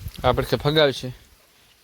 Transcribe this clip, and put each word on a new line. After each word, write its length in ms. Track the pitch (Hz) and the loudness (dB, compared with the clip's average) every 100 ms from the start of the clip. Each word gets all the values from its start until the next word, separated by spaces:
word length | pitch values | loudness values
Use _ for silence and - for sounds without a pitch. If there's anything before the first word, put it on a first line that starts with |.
| - - | -16 -2
આપણે 240 | 127 127 123 | 0 0 0
કે 80 | 131 | -2
ફગાવશે. 520 | 147 156 147 127 127 - _ _ _ _ _ _ | 0 4 2 0 -8 -12 _ _ _ _ _ _